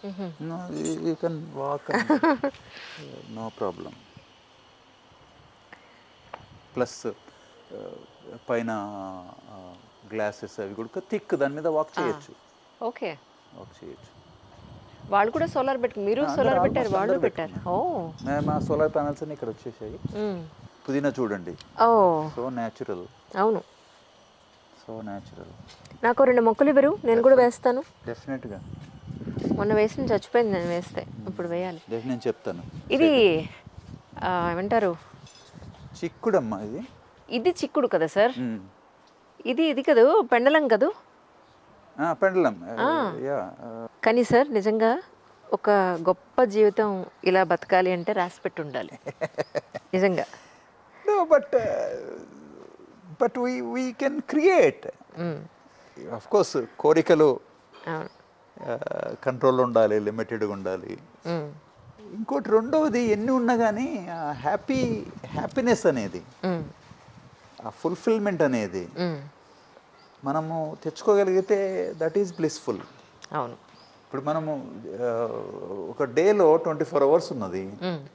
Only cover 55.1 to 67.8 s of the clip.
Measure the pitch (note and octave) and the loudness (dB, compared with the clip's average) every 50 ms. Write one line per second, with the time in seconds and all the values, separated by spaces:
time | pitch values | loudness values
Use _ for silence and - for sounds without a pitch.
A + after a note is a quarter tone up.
55.1 | - D#3+ F3 F3 D#3 D3 D#3+ E3 _ _ _ - _ - - - - - - D#2+ | -12 -8 -8 -6 -6 -8 -12 -16 _ _ _ -20 _ -20 -20 -20 -20 -16 -12 -12
56.1 | A#2 A2 - - - G#2 - - - D3 A2+ - - - - D3+ D#3+ E3 D#3 - | -12 -12 -8 2 2 2 2 4 0 -4 -4 -4 -8 0 4 4 4 4 6 4
57.1 | F3 D#3 D#3 D3 B2+ - - _ _ _ _ _ - - - D#3+ E3 D#3 - - | 6 6 6 6 4 2 -4 _ _ _ _ _ -20 -16 -10 -10 -8 -8 -10 -12
58.1 | - _ - _ _ _ _ _ _ - - - A#2 - - - - - - - | -16 _ -20 _ _ _ _ _ _ -14 -8 -8 -8 -6 -6 -8 -6 -6 -6 -6
59.1 | A2+ - - C3+ B2+ A#2+ C3 C3 C3 B2+ B2+ B2 A#2 A2+ A2+ G#2 G#2 G#2+ G#2 G#2 | -8 -4 -4 -4 -4 2 2 2 4 4 2 4 4 4 4 6 4 2 0 -2
60.1 | G#2+ A2+ A2+ - A#2+ A2 G#2+ G2+ G2+ G2 F#2+ F#2+ F#2 F#2 F2+ - - - - - | -4 -4 -6 -6 -4 -4 -2 -4 -4 -4 -4 -6 -6 -6 -8 -10 -12 -14 -14 -20
61.1 | - - _ E3 E3+ E3 D3+ D3 D3 D3+ _ _ _ - - - - - G#3+ G#3 | -20 -14 _ -6 -6 -6 -6 -10 -14 -18 _ _ _ -20 -20 -20 -20 -20 -20 -16
62.1 | F3+ G#3 A3 - C4+ C#4 A3 - G#3+ A3 A3+ B3 D4+ D#4 D#4 D4+ G#3 A#3+ A#3+ A3+ | -10 -10 -6 -4 -4 -4 0 2 2 2 2 4 2 2 2 2 2 0 2 2
63.1 | G#3 G#3 G#3+ B3+ C4 C4 A#3+ A#3 B3 A#3 A#3 A3 G#3 G#3+ B3+ D#4 E4 A3 F3 F3+ | 2 0 2 0 0 2 2 2 2 4 2 2 0 0 -4 -6 -6 -8 -8 -8
64.1 | E3+ E3 D#3+ D3 C#3+ B2+ B2+ D3+ F#3+ G3+ - - C4+ C4 B3 A#3+ A3+ G#3+ - - | -8 -6 -6 -6 -6 -4 -2 -2 -2 -2 -2 -2 -2 0 0 -2 -2 -4 -6 -10
65.1 | - - - - - D3+ - - - C4 A#3+ B3 A#3 - - F#3 D3 B2 G#2 G2 | -14 -16 -16 -10 -8 -6 -6 -4 -2 0 2 2 2 4 4 2 2 2 -2 -4
66.1 | E2+ F2+ E2 - - - - F#3 F3+ E3 D#3 C#3+ - - - - - - - - | -8 -10 -14 -14 -18 -6 -4 -4 -4 -4 -6 -8 -14 -20 -20 -20 -20 -20 -20 -20
67.1 | - - - - - _ - - - - - A2+ - - | -20 -20 -20 -20 -20 _ -20 -20 -20 -14 -14 -14 -14 -6